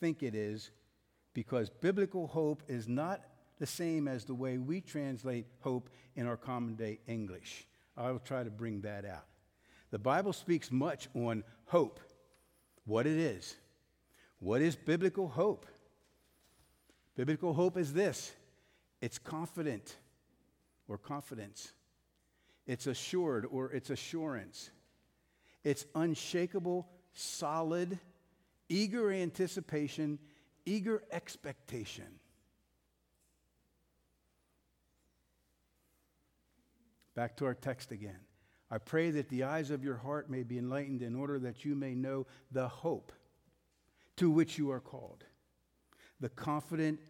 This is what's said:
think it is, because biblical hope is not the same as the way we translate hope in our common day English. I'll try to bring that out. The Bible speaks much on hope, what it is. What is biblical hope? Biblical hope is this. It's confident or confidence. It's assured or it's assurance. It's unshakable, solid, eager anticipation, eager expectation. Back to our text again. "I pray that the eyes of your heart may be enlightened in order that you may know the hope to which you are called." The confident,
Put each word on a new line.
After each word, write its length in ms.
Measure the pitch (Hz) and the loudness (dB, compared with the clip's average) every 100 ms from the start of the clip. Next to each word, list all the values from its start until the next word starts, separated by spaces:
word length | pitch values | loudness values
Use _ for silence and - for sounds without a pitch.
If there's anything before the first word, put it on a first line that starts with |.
think 240 | 170 156 | 0 0
it 100 | 131 | -2
is, 380 | 107 104 107 - - _ _ _ _ _ | 0 -2 -4 -8 -18 _ _ _ _ _
because 360 | - - 127 110 | -4 0 0 0
biblical 560 | - 170 196 196 196 156 | 0 2 4 2 0 -2
hope 360 | 160 151 147 - | 2 2 0 -2
is 180 | 123 110 | -4 0
not 380 | 123 165 196 - - _ - | 0 0 -4 -8 -20 _ -8
the 80 | 143 | -6
same 400 | - 170 160 143 | -2 0 2 0
as 200 | 127 107 | -2 -4
the 80 | |
way 240 | 123 131 123 | -2 0 0
we 240 | 127 180 | 0 -2
translate 640 | - 156 139 123 127 123 117 - | -2 -4 -2 -2 -2 -2 -4 -6
hope 280 | 139 127 123 - - | -2 -2 -4 -14 -12
in 120 | - 120 | -4 -2
our 100 | 113 | -2
common 380 | - 123 117 | -2 -2 -2
day 260 | 110 110 110 - | -2 -4 -4 -6
English. 600 | 117 104 90 - - - _ _ - | -4 -4 -8 -12 -14 -16 _ _ -6
I'll 220 | 123 127 | -4 -4
try 260 | - 127 | -4 -4
to 60 | 120 | -4
bring 320 | 107 117 104 | -4 -4 -4
that 240 | 104 101 101 | -4 -6 -8
out. 180 | 85 - _ _ _ _ - - | -10 -14 _ _ _ _ -20 -8
The 60 | 107 | 0
Bible 360 | 113 156 196 | 4 4 2
speaks 360 | - - 165 - | 0 2 0 2
much 380 | 127 156 143 - | 2 2 -2 -6
on 280 | 127 120 110 104 - | -2 0 0 -4 -14
hope, 360 | - 175 127 - - - _ _ _ _ _ _ | 2 4 4 0 -18 -20 _ _ _ _ _ _
what 220 | - 110 139 | 0 2 4
it 100 | 156 | 4
is. 400 | 160 92 - - - _ _ _ _ _ - - | 2 0 -8 -14 -20 _ _ _ _ _ -20 -6
What 200 | 90 120 | 2 4
is 160 | 160 - | 4 4
biblical 500 | - 165 185 190 180 | 2 4 4 2 0
hope? 380 | 117 202 196 - - - _ _ _ _ _ _ _ _ _ _ _ _ | 4 4 2 -4 -20 -20 _ _ _ _ _ _ _ _ _ _ _ _
Biblical 400 | - 127 156 175 | 0 2 2 2
hope 240 | 139 180 180 | 4 4 4
is 160 | 156 | 2
this. 380 | 151 196 - - - - _ _ _ _ _ | 4 2 2 -6 -14 -20 _ _ _ _ _
It's 180 | 123 - | -6 -6
confident 800 | - 160 165 - 151 110 - - - _ _ _ _ _ _ _ - | -6 -6 -4 -2 -2 -2 -6 -18 -20 _ _ _ _ _ _ _ -10
or 120 | 104 | -8
confidence. 720 | - 143 - 117 101 107 - - _ _ _ _ _ _ _ _ - | -6 -8 -8 -10 -10 -12 -16 -18 _ _ _ _ _ _ _ _ -6
It's 200 | 123 147 | -4 -2
assured 600 | 120 - 180 165 120 117 | -2 0 2 4 2 0
or 220 | 131 131 | -2 -2
it's 160 | 131 - | -2 -2
assurance. 840 | - - 165 156 123 95 - - - _ _ _ _ _ _ _ _ | -4 -4 -4 -2 -4 -8 -12 -16 -18 _ _ _ _ _ _ _ _
It's 220 | 147 135 - | 0 0 -2
unshakable, 960 | 156 170 151 - 175 175 196 175 180 175 - _ | 0 2 2 0 0 0 0 0 -2 -4 -12 _
solid, 840 | - - - 151 160 160 170 175 185 - - _ _ _ _ - | -10 -8 -4 0 2 2 2 0 -4 -8 -20 _ _ _ _ 0
eager 420 | 175 208 240 214 | 2 4 4 2
anticipation, 1080 | 190 175 - 180 190 - 151 147 - 151 147 - - _ _ | 2 0 0 0 -2 -2 0 0 0 -2 -2 -8 -20 _ _
eager 380 | - 214 196 214 - | -2 0 2 0 -2
expectation. 1120 | 254 - - 147 131 - 123 104 - 98 95 - _ _ _ _ _ _ _ _ _ _ _ _ _ _ _ _ _ _ _ _ _ _ _ _ _ _ _ _ _ _ _ _ _ _ _ _ _ _ _ _ _ _ _ _ _ _ _ _ | -6 -6 -10 -10 -10 -8 -8 -6 -10 -14 -18 -20 _ _ _ _ _ _ _ _ _ _ _ _ _ _ _ _ _ _ _ _ _ _ _ _ _ _ _ _ _ _ _ _ _ _ _ _ _ _ _ _ _ _ _ _ _ _ _ _
Back 220 | - 120 - | -4 -4 0
to 80 | 135 | -2
our 80 | |
text 360 | 123 139 127 - | 0 -2 -4 -6
again. 340 | 110 104 92 - _ _ _ - | -10 -10 -12 -18 _ _ _ -6
"I 80 | 113 | -6
pray 320 | - 160 170 | 0 2 4
that 180 | 147 135 | 2 0
the 140 | 127 | 0
eyes 300 | 131 156 143 | 0 0 0
of 100 | 143 | -2
your 140 | 139 117 | -2 -4
heart 340 | 131 147 143 | -4 -4 -2
may 140 | 131 | -4
be 140 | 117 123 | -2 -2
enlightened 440 | 123 135 139 131 | -2 -2 -2 -2
in 140 | 120 123 | -2 -2
order 240 | 143 143 | -2 -2
that 240 | 127 120 | -2 -4
you 100 | 147 | -2
may 220 | 143 139 127 | 0 0 -2
know 320 | 131 135 131 - - | -2 -2 -4 -10 -4
the 160 | 127 127 | 0 0
hope 440 | - - 135 - - _ _ _ _ _ _ _ _ _ - | 0 -2 -2 -4 -20 _ _ _ _ _ _ _ _ _ 4
to 120 | 180 | 6
which 260 | 156 156 - | 8 6 2
you 140 | 143 | 0
are 80 | 127 | -2
called." 460 | - - - - - _ _ _ _ _ _ _ - - | -6 -12 -14 -16 -20 _ _ _ _ _ _ _ -20 -6
The 80 | 120 | -6
confident, 720 | - - 151 - 160 156 151 | -2 0 0 0 2 2 2